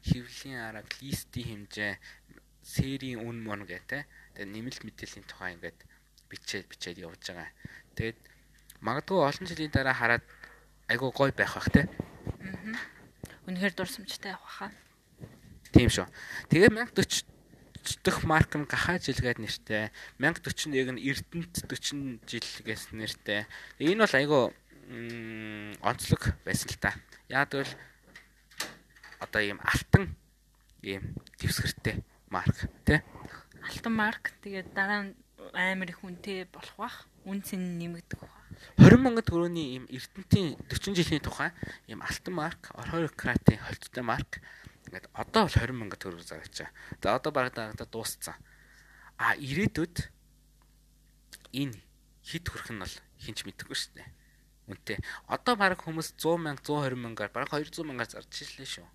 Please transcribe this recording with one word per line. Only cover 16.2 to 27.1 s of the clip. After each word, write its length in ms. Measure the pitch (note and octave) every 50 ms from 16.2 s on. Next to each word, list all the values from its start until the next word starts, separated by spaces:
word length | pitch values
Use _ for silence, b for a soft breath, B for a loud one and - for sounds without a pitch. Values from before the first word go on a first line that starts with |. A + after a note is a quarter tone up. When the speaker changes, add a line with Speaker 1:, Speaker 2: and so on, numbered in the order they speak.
| B B B B B B
Speaker 1:
Тэгээ 240 | - D#3 F#3+ A#3+ A3
1040 500 | G#3+ A#3+ B3 - - F#3+ - - - - _ - - - _ - - - - - - - - - - _
дэх 160 | - F3+ - -
маркын 420 | D#3+ D#3 D#3 D#3+ - - D3+ D3 -
гахаа 320 | - - - - F3 F3+
жилгээд 400 | - - C3 - B2 B2+ A#2+ -
нэртэй 480 | A2 G2+ - - - - A2 G#2+ A2 G#2+ B B B B B _
1041 800 | B2+ D3+ E3 - - - - - - D#3 C#3+ C3 C3 B2+ B2+ A#2
нь 40 | - C3+
Эрдэнэт 640 | C#3 - - _ - E3+ E3 E3+ F3 - - - -
40 540 | - - - - C#3+ C#3 C3+ B2 A2 -
жил 240 | - - A#2 - - - - -
гэсэн 340 | A2+ G#2+ G#2 - - - A2
нэртэй. 480 | A2 G#2+ - - - - G#2 G#2 G#2 B B B B B B -
Энэ 240 | C3+ D3+ F#3 A3 A3
бол 80 | G3+ -
айгуу 320 | C3+ C#3 D3 D3+ C#3 A#2+ F#2+ - - _ _ - - - - B2+ A#2 A#2 A#2 A#2 A#2 A2+ A2 A2+ A2 A2 G#2+ G#2+ G#2+ G#2 G#2+ G#2 - -
онцлог 480 | G2 B2 C3+ - - - - - - - - -
байсан 280 | - F#2+ - - - -
л 80 | -
та. 160 | - G2+ - - - -